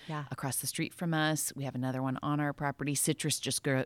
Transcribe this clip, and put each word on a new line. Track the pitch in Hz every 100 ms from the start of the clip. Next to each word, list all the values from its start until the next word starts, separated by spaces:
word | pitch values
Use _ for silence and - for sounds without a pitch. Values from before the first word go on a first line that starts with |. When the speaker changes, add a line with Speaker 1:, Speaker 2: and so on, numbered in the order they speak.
| -
Speaker 1:
Yeah. | 151 139
Speaker 2:
across | - 135 -
the | 131
street | - 165
from | - 170
us. | 160 156 151 -
We | -
have | 139
another | 123 131 131
one | 131 127
on | - 147
our | 147
property. | - 147 - 147
Citrus | 139 - 147 156 -
just | 135 -
gro-, | 143 131